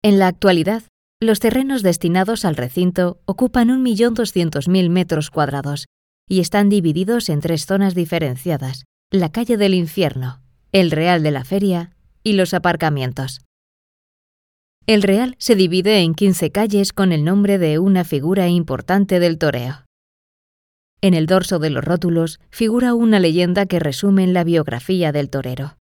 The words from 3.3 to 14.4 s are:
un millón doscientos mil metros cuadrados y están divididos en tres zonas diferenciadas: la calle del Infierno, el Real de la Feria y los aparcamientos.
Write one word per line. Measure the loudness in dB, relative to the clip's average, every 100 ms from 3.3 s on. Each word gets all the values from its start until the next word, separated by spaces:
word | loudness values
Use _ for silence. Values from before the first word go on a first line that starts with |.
| -2 0 2 2
un | 2
millón | 0 2 0
doscientos | 0 -2 -2 -2 -2 0
mil | 2 2
metros | 0 0 -2 -4
cuadrados | -2 -2 -4 -6 -8 -12 _ _ _ _
y | -2
están | 0 2 4
divididos | 4 2 0 -2 -2 -2
en | -4
tres | -2 -4 -2
zonas | 0 0 0
diferenciadas: | -2 -2 -4 -6 -4 -4 -4 -10 -16 _ _
la | -2 0
calle | -2 -2 0
del | 2
Infierno, | 2 -2 -2 -2 -2 -8 -10 _ _ _
el | 2 2
Real | 2 2 2
de | 0
la | -2
Feria | -4 -2 0 -2 -6 _ _ _
y | -2
los | 0 2
aparcamientos. | 0 0 0 -2 -2 -4 -6 -10 -10 _ _ _ _ _ _ _ _ _ _